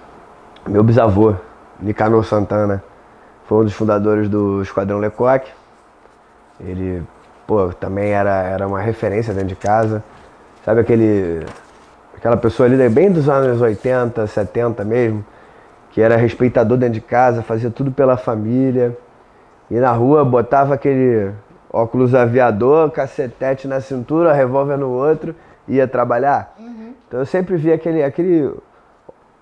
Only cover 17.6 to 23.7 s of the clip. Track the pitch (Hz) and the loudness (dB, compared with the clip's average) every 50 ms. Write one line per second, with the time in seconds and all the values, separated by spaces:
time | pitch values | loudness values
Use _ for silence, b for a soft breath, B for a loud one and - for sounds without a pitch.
17.6 | 120 120 110 - 135 139 131 - 135 127 127 123 - 127 117 107 107 110 120 131 | -4 -4 -6 -4 -6 -4 0 2 2 2 2 0 0 -4 -4 -4 -2 -2 -2 0
18.6 | 135 131 123 127 123 120 117 - - - _ b b b b b b b b b | 0 0 0 0 0 -2 -2 -6 -14 -20 _ b b b b b b b b b
19.6 | b - 104 117 127 127 117 117 120 131 151 151 143 127 123 120 113 - 139 139 | b -6 -2 0 0 2 2 2 2 4 4 4 4 2 2 0 0 2 2 2
20.6 | 139 135 143 135 - 143 135 131 131 123 117 110 101 98 104 107 - _ - _ | 2 2 0 -2 0 0 0 2 2 2 2 0 0 -4 -6 -10 -16 _ -20 _
21.6 | _ - - - 113 113 - 127 127 123 127 127 120 117 117 127 123 120 110 101 | _ -6 -4 -2 -2 -2 0 0 2 4 4 4 4 2 2 2 2 2 2 2
22.6 | 120 131 147 165 160 147 151 156 135 135 - - 135 120 - - 131 135 135 131 | 2 4 4 4 2 2 0 -4 -6 -6 -6 -8 -8 -8 -8 -6 -4 -4 -4 -4
23.6 | - 135 | -6 -6